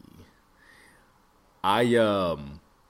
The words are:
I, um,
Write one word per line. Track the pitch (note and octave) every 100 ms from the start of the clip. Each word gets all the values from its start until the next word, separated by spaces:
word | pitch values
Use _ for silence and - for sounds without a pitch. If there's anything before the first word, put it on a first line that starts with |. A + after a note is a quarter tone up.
| - - - _ _ _ _ - - _ _ _ _ _ _ _
I, | F#2+ G#2+ B2 A#2
um, | G#2+ G2+ F2 D2+ C#2 D2 _ _